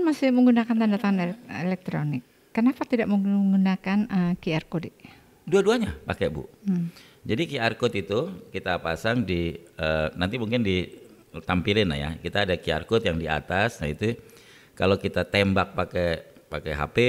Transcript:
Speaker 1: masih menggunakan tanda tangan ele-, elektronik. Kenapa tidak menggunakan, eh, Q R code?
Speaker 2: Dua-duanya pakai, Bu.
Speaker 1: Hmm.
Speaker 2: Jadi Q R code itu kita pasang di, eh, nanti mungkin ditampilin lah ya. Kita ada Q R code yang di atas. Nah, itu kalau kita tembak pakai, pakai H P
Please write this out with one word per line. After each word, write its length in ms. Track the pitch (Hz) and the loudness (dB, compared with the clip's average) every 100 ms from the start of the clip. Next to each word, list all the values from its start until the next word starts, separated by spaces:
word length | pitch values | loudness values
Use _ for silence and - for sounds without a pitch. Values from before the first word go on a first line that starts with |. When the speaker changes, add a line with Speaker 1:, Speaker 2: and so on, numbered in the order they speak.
| 339 | 0
Speaker 1:
masih 240 | 294 269 | 2 2
menggunakan 480 | 247 247 240 226 226 | 6 6 6 2 2
tanda 160 | 220 | 2
tangan 240 | 202 202 190 175 | 2 2 0 -2
ele-, 160 | 214 - | -6 -12
elektronik. 720 | - 180 185 - 156 147 131 - _ _ | -6 -4 -4 -4 -4 -2 -4 -8 _ _
Kenapa 320 | - 240 - 311 | 0 2 0 -2
tidak 240 | 233 208 | 0 2
menggunakan, 880 | 202 196 202 196 196 190 185 190 202 214 | 2 2 2 4 4 4 0 0 0 0
eh, 260 | 185 175 180 | 0 0 0
Q 60 | 180 | -2
R 120 | 156 - | -4 -4
code? 240 | 165 - - - - _ _ | -8 -8 -14 -20 -20 _ _
Speaker 2:
Dua-duanya 480 | - 190 190 240 208 - - | 0 2 4 2 -2 -6 -8
pakai, 240 | - 82 | -2 -2
Bu. 160 | 76 - - | -4 -10 -8
Speaker 1:
Hmm. 240 | 196 180 170 - - - | -2 0 -2 -8 -20 -14
Speaker 2:
Jadi 240 | - 113 | -4 -2
Q 160 | 165 139 | -2 -2
R 160 | 117 110 | -2 0
code 240 | 120 101 | -2 -2
itu 480 | 98 107 175 180 - | -2 -2 -2 -8 -12
kita 320 | 92 92 85 | -6 -4 -2
pasang 480 | 82 82 113 123 92 | -2 -2 -2 0 0
di, 240 | 87 85 | -2 -2
eh, 560 | 78 - - 80 78 78 - | -6 -14 -4 -2 0 -2 -2
nanti 240 | 92 123 | -4 -2
mungkin 240 | 104 123 | -2 0
ditampilin 1200 | 101 90 80 - - - - 80 - 90 101 104 | 2 0 -2 -12 -20 -20 -18 -12 -2 0 2 2
lah 140 | 92 71 | 2 0
ya. 100 | 73 82 | -4 -6
Kita 320 | 85 101 98 | -4 -2 0
ada 80 | 85 | 0
Q 80 | - | -2
R 160 | 78 - | -4 0
code 240 | 113 95 | 0 0
yang 80 | 82 | -2
di 80 | 80 | -2
atas. 480 | 76 - 92 113 - | -4 0 0 0 -2
Nah, 80 | 76 | -6
itu 240 | 76 104 90 - - - - - | -2 -4 -4 -12 -20 -20 -20 -20
kalau 240 | - 92 98 | -2 0 2
kita 320 | 98 92 87 | 0 -4 0
tembak 480 | 101 98 95 90 - | 2 2 2 0 -4
pakai, 560 | 90 90 87 80 - - _ | -4 0 0 -2 -8 -20 _
pakai 240 | 76 78 | -8 -6
H 100 | 73 73 | -4 -2
P 80 | - | 2